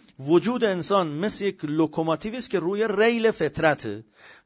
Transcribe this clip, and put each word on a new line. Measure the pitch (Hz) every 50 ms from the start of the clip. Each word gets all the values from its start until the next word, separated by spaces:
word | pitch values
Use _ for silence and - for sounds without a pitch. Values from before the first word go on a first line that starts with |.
| _ _ _ -
وجود | 131 143 165 175 147 208 254 240 226
انسان | 208 190 175 160 - 202 196 180 156
مثل | 147 151 185 214 - - 202
یک | 196 190 - -
لوکوموتیو | 147 147 156 160 151 151 170 160 160 160 151 - 220 220
است | 254 226 -
که | - 185
روی | 160 175 202 208 220 220
ریل | 196 190 220 233 240 233 220 220
فطرته | 208 - 165 147 - - 156 156 143 - - 110 101 107 117 _ _ _ - - - - _